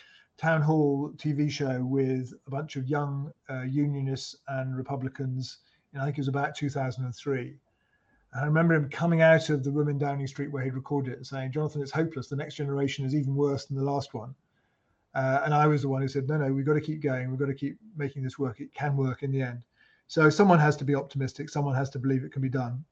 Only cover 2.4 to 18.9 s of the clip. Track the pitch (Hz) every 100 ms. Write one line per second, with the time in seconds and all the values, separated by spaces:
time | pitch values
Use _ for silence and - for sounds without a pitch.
2.4 | - 135 156 139 131 147 143 139 147 -
3.4 | - 131 127 139 147 143 135 135 - -
4.4 | - 135 131 131 131 135 131 - 135 131
5.4 | 127 - _ _ _ 139 135 139 139 139
6.4 | 139 135 147 143 131 123 127 113 - 135
7.4 | 127 131 _ _ _ _ _ _ _ 127
8.4 | 143 156 170 165 143 - 170 165 160 160
9.4 | 160 151 131 143 147 143 143 139 135 -
10.4 | 143 143 131 127 131 147 123 120 131 135
11.4 | 131 151 151 147 135 147 165 135 120 139
12.4 | 156 - 139 139 139 135 135 147 135 139
13.4 | 143 139 - 135 139 139 135 117 110 135
14.4 | _ _ _ _ _ _ _ 139 131 135
15.4 | 151 147 151 151 139 131 135 139 131 156
16.4 | 139 135 135 151 151 156 147 127 127 131
17.4 | 139 139 139 - - 156 143 139 131 -
18.4 | 135 117 139 - 147